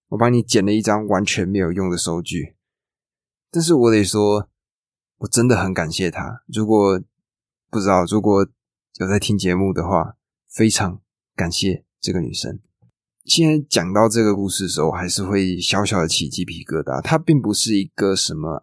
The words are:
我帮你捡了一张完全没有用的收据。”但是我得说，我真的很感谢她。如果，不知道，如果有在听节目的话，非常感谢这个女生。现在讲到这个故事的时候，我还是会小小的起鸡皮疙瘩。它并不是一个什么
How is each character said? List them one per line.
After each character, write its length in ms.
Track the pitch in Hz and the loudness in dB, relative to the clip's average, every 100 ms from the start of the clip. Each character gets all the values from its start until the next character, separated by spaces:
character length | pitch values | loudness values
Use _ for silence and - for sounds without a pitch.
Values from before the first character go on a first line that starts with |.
| - | -10
我 100 | 110 | 0
帮 140 | 120 | 2
你 100 | 120 | 2
捡 220 | 113 107 | 2 0
了 80 | 98 | 2
一 80 | 110 | 0
张 260 | 110 104 107 | 2 -2 0
完 180 | 95 | 0
全 240 | 104 - 90 | 0 -2 -2
没 100 | 101 | 0
有 140 | 87 | 0
用 180 | 90 92 | -2 -2
的 60 | 87 | -2
收 260 | - 85 | -4 -4
据。” 340 | 85 87 69 _ _ _ _ _ _ _ _ _ _ | -6 -8 -10 _ _ _ _ _ _ _ _ _ _
但 120 | 170 | -4
是 120 | 165 | 2
我 160 | 151 117 | 4 6
得 140 | 110 | 4
说， 460 | 95 107 104 104 - _ _ _ _ _ _ - | 2 2 2 0 -4 _ _ _ _ _ _ -14
我 100 | 113 | -4
真 180 | - 123 | 2 4
的 100 | 104 | 2
很 160 | 92 | 0
感 180 | 92 80 | -4 -4
谢 200 | 82 90 | -2 -4
她。 320 | - - 117 _ | -4 -12 -14 _
如 200 | 110 107 | -4 2
果， 360 | 107 101 95 - _ _ _ _ _ _ | 4 4 2 -4 _ _ _ _ _ _
不 80 | 110 | -4
知 80 | 98 | 2
道， 180 | 92 | 2
如 160 | 87 107 | 2 0
果 280 | 104 98 95 _ _ _ _ - | 2 2 2 _ _ _ _ -8
有 80 | 95 | -2
在 120 | 101 | -2
听 180 | - 104 | 0 0
节 180 | 92 | 0
目 180 | 90 98 | 0 0
的 140 | 90 85 | -2 0
话， 300 | 90 73 - _ _ _ | -2 -2 -8 _ _ _
非 200 | - 113 | 0 2
常 320 | - 98 95 _ _ _ | 2 -4 -6 _ _ _
感 160 | - 87 | -8 -6
谢 340 | - 98 87 _ _ | -2 -2 -4 _ _
这 120 | - | -6
个 80 | 92 | -4
女 120 | 71 | -4
生。 280 | - - 101 _ _ _ _ _ _ | -8 -10 -12 _ _ _ _ _ _
现 240 | - 165 160 | -2 2 4
在 160 | 156 135 | 2 0
讲 240 | 110 90 | -2 0
到 160 | 104 110 | 4 4
这 160 | 113 | 4
个 100 | 107 | 2
故 140 | 101 98 | 2 -2
事 160 | - | -2
的 40 | 92 | -4
时 120 | - | 0
候， 80 | 78 | -2
我 40 | |
还 160 | 82 90 | -2 -4
是 140 | 104 | -4
会 380 | 95 101 92 87 | 0 0 0 -2
小 240 | - 98 | -2 -2
小 160 | 101 101 | 0 0
的 80 | 80 | 0
起 200 | - 76 | -2 -4
鸡 160 | 92 | -6
皮 200 | 87 85 | -8 -10
疙 180 | - 80 | -6 -6
瘩。 180 | 69 65 | -4 -6
它 160 | - 156 | 0 -2
并 240 | 165 147 | 4 2
不 140 | 101 | 2
是 220 | 101 113 101 | -2 0 0
一 80 | |
个 320 | 95 - 98 95 | -2 -2 0 0
什 180 | - | -2
么 220 | 78 78 78 | -4 -6 -8